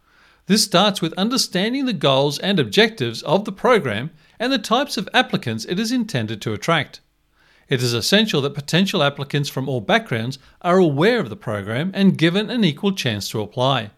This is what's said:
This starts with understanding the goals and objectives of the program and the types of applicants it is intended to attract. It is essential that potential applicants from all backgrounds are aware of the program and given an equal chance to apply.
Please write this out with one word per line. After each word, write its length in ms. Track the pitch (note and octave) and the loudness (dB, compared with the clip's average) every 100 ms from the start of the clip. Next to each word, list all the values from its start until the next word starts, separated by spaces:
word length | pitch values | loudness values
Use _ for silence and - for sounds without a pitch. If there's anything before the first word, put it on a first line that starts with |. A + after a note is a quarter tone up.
| _ _ _ _ - | _ _ _ _ 0
This 180 | G#3+ | 2
starts 380 | - F3 G#3 G3 | 4 4 2 0
with 100 | E3 | -4
understanding 720 | F3 G#3 C4 - F3+ G#3+ C4+ | -2 -2 0 -2 -2 -2 -2
the 80 | B3+ | -2
goals 460 | F3 C#3+ C3+ D3 C#3+ | 0 2 4 2 -2
and 200 | F3+ G3 | -2 0
objectives 640 | A2+ F#3+ A3+ A3+ A#2+ A2+ | 2 4 2 2 -4 -4
of 200 | - F3+ | 0 0
the 80 | A3 | 0
program 600 | G3 A3+ A#3 C3+ G2+ D3 - _ - | -2 2 4 2 -4 -6 -12 _ -6
and 120 | A#3+ | -2
the 60 | C4+ | -2
types 400 | - A#3+ C#4+ - | 0 0 0 -6
of 100 | F#3+ | -2
applicants 540 | A#3 B3+ - B2 A2 - | 0 0 -2 -4 -6 -4
it 120 | F3+ | -4
is 140 | A3+ | -2
intended 480 | B3+ A3+ C3 G#2 A2+ | -2 -2 -2 -4 -6
to 140 | A#2 | -6
attract. 460 | G#2 - E3 - - _ _ _ _ _ _ - | -4 0 0 -2 -10 _ _ _ _ _ _ -4
It 140 | C3 | 0
is 100 | B2 | 0
essential 480 | A#2 - G3+ A3 D#3+ | 0 2 2 2 0
that 140 | C3+ | -2
potential 480 | C#3+ - E3 F#3+ F#3+ | -6 -2 2 2 2
applicants 480 | C#3+ C#3 C#3 C#3+ C#3+ | 0 -2 -4 -4 -2
from 180 | C#3 C3+ | -4 -4
all 140 | B2+ | -4
backgrounds 560 | G2 A3 A3+ A#2 A2+ - - _ | 2 0 0 -4 -4 -8 -14 _
are 160 | F3+ F#3 | 2 4
aware 420 | E3+ C#3 F#3+ B3 | 4 4 2 2
of 80 | B2 | -2
the 80 | G#2 | -8
program 540 | - G#2 G2 A#2 F3+ | -6 -6 -4 -4 -4
and 240 | F#3+ G3 C#3 | 2 2 4
given 320 | E3 F#3 G#3+ | 2 2 -2
an 160 | A#3+ | 0
equal 280 | F#3 C#3 G3+ | 0 0 -2
chance 360 | F#3+ B2 G#2 - | -2 -2 -2 -4
to 140 | A2+ | -6
apply. 480 | G#2 - B2+ C3 G#2+ | -6 0 0 0 -4